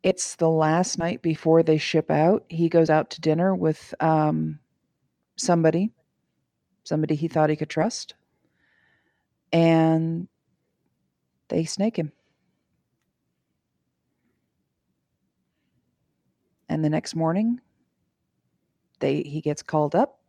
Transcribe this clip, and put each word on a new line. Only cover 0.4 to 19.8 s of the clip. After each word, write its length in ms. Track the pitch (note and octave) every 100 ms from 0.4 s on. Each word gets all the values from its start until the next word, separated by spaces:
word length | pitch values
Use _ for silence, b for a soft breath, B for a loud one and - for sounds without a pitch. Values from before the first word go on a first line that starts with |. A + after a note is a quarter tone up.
| D#3+
last 480 | D#3+ D#3 D#3+ F3+ -
night 240 | E3+ -
before 400 | E3+ D#3+ D#3+ E3
they 160 | D#3+ D#3
ship 320 | - D#3+ -
out. 360 | D3+ D#3+ G#3+ -
He 220 | E3 E3
goes 200 | E3+ D#3+
out 200 | D#3 -
to 100 | -
dinner 320 | D#3+ D#3+ F#3
with, 400 | F#3 E3 D#3 - -
um, 600 | D#3+ D#3+ D3+ D#3+ D#3 D3+ _ _ _ _ _ _ _ -
somebody, 560 | - E3+ D#3+ E3 G#3+ _ _ _ _ _ _ _ _ _
somebody 320 | - D#3 D3+ D3+
he 120 | D#3+
thought 220 | E3 D#3
he 60 | D3+
could 140 | D3
trust. 440 | - G3 - - - _ _ _ _ _ _ _ _ _ _ _ _ _
And 760 | E3 E3 D#3+ D#3+ D#3+ D#3+ E3 F3+ _ _ _ _ _ _ _ _ _ _ _ _
they 160 | E3 D#3+
snake 320 | - G#3 A3+
him. 140 | D3+ _ _ _ _ _ _ _ _ _ _ _ _ _ _ _ _ _ _ _ _ _ _ _ _ _ _ _ _ _ _ _ _ _ _ _ _ _ _ _ _ _ _ _ _ _ _
And 160 | D#3 D#3
the 40 |
next 260 | D#3 - D#3+
morning, 440 | D#3+ F3+ A3+ A#3+ _ _ _ _ _ _ _ _ _ _ _ _ _ _
they, 240 | C#3 C#3+
he 180 | C#3+ D3+
gets 220 | D3+ D3
called 320 | - D3+